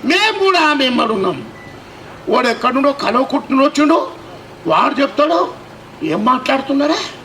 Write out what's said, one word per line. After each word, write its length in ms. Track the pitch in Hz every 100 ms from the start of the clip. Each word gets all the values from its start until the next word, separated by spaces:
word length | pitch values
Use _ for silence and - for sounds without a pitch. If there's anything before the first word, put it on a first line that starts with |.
మేము 340 | 254 359 427 427
కూడా 200 | 381 349
ఆమె 260 | 311 285
ఎమ్మడి 280 | 262 240 226
ఉన్నాం. 320 | 214 190 139 110 - - - - - - - -
వాడు 180 | 254 262
ఎక్కడుండో 440 | 233 247 254 285
కలవకుంటున్నాడు 760 | 277 202 233 269 285 - 269 277
వచ్చిండు, 420 | 277 302 330 539 - - - - - -
వాడు 340 | 160 262 -
చెప్తాడు, 520 | 277 - 302 339 370 - - - - -
"ఏం 220 | 160 165
మాట్లాడుతున్నారే? 720 | 220 254 - 269 269 277 294 359 - -